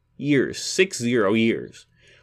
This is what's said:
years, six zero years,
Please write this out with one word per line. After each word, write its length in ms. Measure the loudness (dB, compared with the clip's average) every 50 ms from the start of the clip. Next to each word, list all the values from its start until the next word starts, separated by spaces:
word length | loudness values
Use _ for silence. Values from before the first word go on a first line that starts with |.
| _ _ _
years, 420 | -6 -2 0 2 2 2 0 -4 -8
six 400 | -8 -4 0 0 0 0 -2 -4
zero 360 | -2 0 0 2 2 2 2
years, 520 | 2 2 2 0 -2 -6 -10 -16 -20 -20 _ _ _ _ -20 -20 _